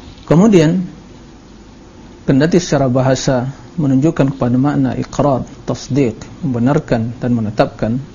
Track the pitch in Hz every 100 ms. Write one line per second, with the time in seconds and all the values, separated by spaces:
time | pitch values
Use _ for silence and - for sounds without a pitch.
0 | - - - 151 226 190 156 180 180 -
1 | - - - - - - - - - -
2 | - - - 135 156 175 - 147 135 127
3 | 131 131 - 127 131 - - - 143 135
4 | 156 160 135 143 123 127 143 143 127 123
5 | 123 - 143 131 - - - 131 - 135
6 | 123 - - - 139 120 123 156 - 120
7 | 113 113 123 120 107 101 190 - 110 127
8 | 135